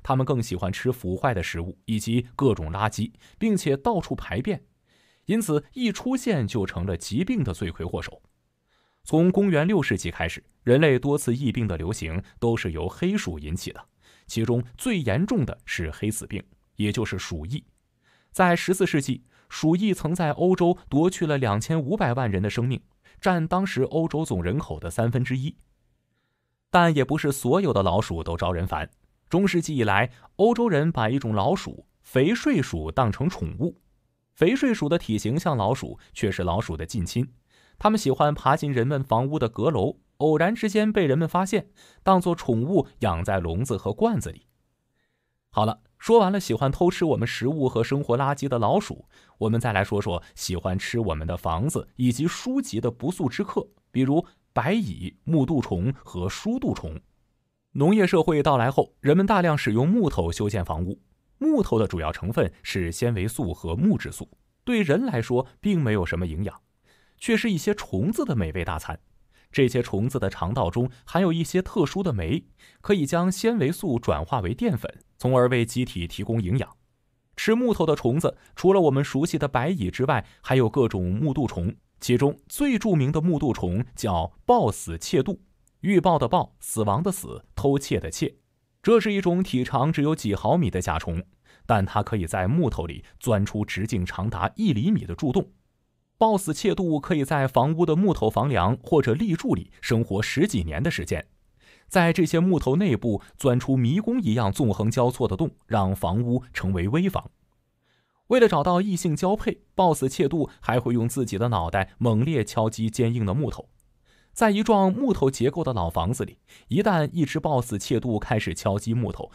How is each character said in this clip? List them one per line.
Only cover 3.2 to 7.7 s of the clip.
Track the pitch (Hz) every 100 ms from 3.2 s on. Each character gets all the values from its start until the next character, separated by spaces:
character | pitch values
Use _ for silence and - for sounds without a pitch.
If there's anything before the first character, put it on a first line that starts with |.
| - -
并 | 220
且 | 190 151 139
到 | 240 202
处 | -
排 | 135 - 185
便， | 214 185 _ _ _ _ _ _ -
因 | 220
此 | 202 147 -
一 | 254 233
出 | 190 254 254
现 | 247 165 104
就 | 110
成 | 92 - 95
了 | 85
疾 | - 113
病 | 190 240
的 | 131
罪 | 82 85